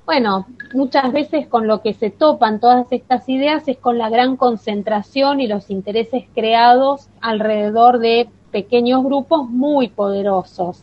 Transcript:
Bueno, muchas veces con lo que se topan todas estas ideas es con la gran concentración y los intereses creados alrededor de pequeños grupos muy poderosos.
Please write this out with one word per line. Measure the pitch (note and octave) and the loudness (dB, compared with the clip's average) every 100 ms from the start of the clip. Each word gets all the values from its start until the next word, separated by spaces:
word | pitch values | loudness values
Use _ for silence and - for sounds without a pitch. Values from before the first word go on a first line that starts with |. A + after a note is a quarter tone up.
Bueno, | - D#4 A3+ F#3+ F#3 - - | -4 0 0 -2 -4 -16 -8
muchas | B3 C4 C#4+ C4 | -4 -2 0 0
veces | D4 D4 - - | -2 -2 -4 -2
con | A#3 A3 | -2 0
lo | G#3+ | -2
que | G#3+ | -2
se | G3 G#3+ | -4 -6
topan | - D4+ C#4+ A3+ G#3+ | 0 0 2 0 2
todas | A#3+ B3 B3 | 2 2 2
estas | B3 - B3 - | -6 -4 -4 -2
ideas | C4 C#4+ D#4 D4+ | -2 0 -2 -4
es | B3+ | -6
con | B3 A#3+ | -2 -2
la | A3 | 0
gran | A3+ B3+ B3+ | 0 0 0
concentración | B3+ A3+ - G#3 G3+ G#3+ G3+ C4+ C#4 C#4+ | -2 -2 -4 -6 -4 -4 -4 -2 0 0
y | A#3+ | -2
los | G#3 - | -4 -6
intereses | G3 G3 G#3+ A3+ B3+ - | -10 -6 -4 -4 -6 -8
creados | - A3 A#3 A#3+ B3 C4+ C#4 - _ | -6 0 4 6 6 4 -2 -8 _
alrededor | A#3 A3 G#3+ G#3+ G#3 A3 A#3+ B3 | -6 -4 -2 -2 -2 4 4 4
de | A3+ A#3 A#3 _ _ | 2 0 0 _ _
pequeños | G#3 G#3 A#3+ A#3+ C4 | -8 -2 0 2 0
grupos | C4+ C#4 C4+ E4 B3 | 0 -2 0 -2 -2
muy | B3 C#4+ D4 B3 | -2 0 0 0
poderosos. | - G3+ G3 G3+ F#3+ F3+ - F3+ F3+ | -2 -4 -2 -2 -2 -4 -8 -8 -8